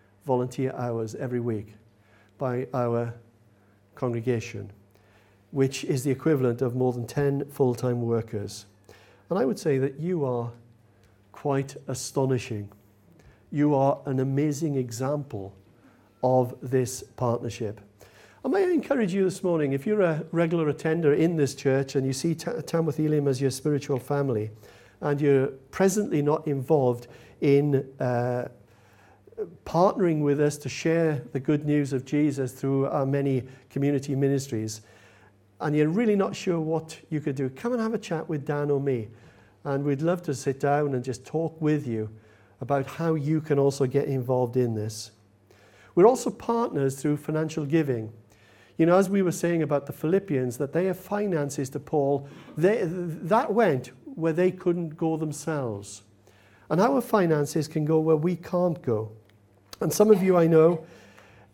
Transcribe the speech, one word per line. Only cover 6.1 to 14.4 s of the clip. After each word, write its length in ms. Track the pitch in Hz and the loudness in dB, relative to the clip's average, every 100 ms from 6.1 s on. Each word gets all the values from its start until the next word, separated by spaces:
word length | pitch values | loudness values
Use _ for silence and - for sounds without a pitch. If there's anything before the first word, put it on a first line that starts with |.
| 131 160 147 127 117 | 0 2 2 2 0
of 120 | 131 127 | -2 0
more 160 | 127 | 0
than 140 | 120 117 | -2 -4
ten 400 | - 143 139 139 | -2 0 0 -4
full-time 500 | - 131 117 127 120 | 0 0 2 -2 -2
workers. 640 | 117 113 107 107 104 - - _ - - - _ - | 0 -2 -2 -6 -8 -12 -18 _ -20 -20 -20 _ -4
And 80 | 180 | -2
I 80 | 262 | 0
would 140 | 202 | -2
say 180 | 160 135 | 0 0
that 220 | 135 139 | 0 -4
you 260 | 170 180 135 | -4 -2 -2
are 260 | 123 117 - - _ _ _ _ _ _ | -2 -6 -10 -20 _ _ _ _ _ _
quite 440 | - 147 139 139 - - | -8 -2 0 -2 -8 -10
astonishing. 800 | 127 - 143 131 127 - 107 101 - _ _ _ _ - - _ | -8 -6 -2 0 0 -2 -8 -10 -16 _ _ _ _ -20 -20 _
You 240 | 151 147 139 | 0 2 4
are 240 | 135 143 - | 4 2 -2
an 140 | 131 | -2
amazing 540 | 131 135 | 0 0